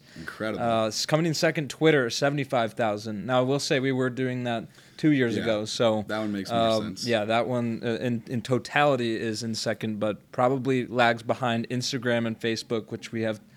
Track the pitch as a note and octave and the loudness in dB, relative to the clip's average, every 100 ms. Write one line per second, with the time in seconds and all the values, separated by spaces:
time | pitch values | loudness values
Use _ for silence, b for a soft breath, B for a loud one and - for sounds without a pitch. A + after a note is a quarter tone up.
0 | B B - - A2 G#2+ A#2 A2+ A2 - | B B -12 -6 -4 -2 0 2 0 -2
1 | - D#3 E3+ C#3+ D#3+ D#3+ C#3 - D#3+ D3 | 0 2 2 2 0 0 -4 2 4 4
2 | A#2 - C#3+ C#3+ C3+ B2+ A2+ - A2+ G#2 | 2 0 0 0 0 0 0 0 -2 -2
3 | A2 G#2 A#2 B2+ B2+ C#3 - C#3 C3+ B2+ | -6 -6 0 2 2 0 0 0 2 0
4 | C3 A#2+ B2+ B2+ A#2+ A#2 - B B - | 0 -2 -4 -2 -4 -4 -6 B B 0
5 | D#3 C#3 A#2+ A2 A2+ G#2+ G#2+ - A#2 A2 | 4 6 4 2 0 0 0 2 4 4
6 | G2+ G#2+ G#2+ G2+ F#2 A#2 A2+ A2 G#2+ F#2+ | 0 -2 -2 -4 -2 2 2 2 -2 -4
7 | B2 A2+ G#2+ A#2 A#2+ B2 A#2 A2 A#2+ A2+ | 0 0 2 0 0 -2 -2 -2 -4 -2
8 | B2 A#2 - A#2+ A#2 B2 - D3 D3 B2+ | -2 -4 -4 -6 0 -2 0 2 4 2
9 | A#2 A2 A2+ A2 A#2 G#2 A#2 G#2+ A2 G#2 | 0 -2 -4 -4 -6 -4 -4 -2 -4 -2
10 | G#2+ G2+ - - B2+ C3+ B2+ C3 G#2+ A#2+ | -2 -4 -6 0 2 2 0 0 0 2
11 | A#2 A#2 A#2 - B2 A#2 A#2 B2+ B2+ C3+ | 2 2 -2 -2 0 0 -2 -4 -4 -2
12 | A#2+ A#2 A#2 A2 A#2 A2 - A2+ G2+ A2+ | 0 0 0 -2 -2 -2 -2 -4 -4 -10
13 | - A2+ A2 G#2 - | -8 -4 -4 -4 -12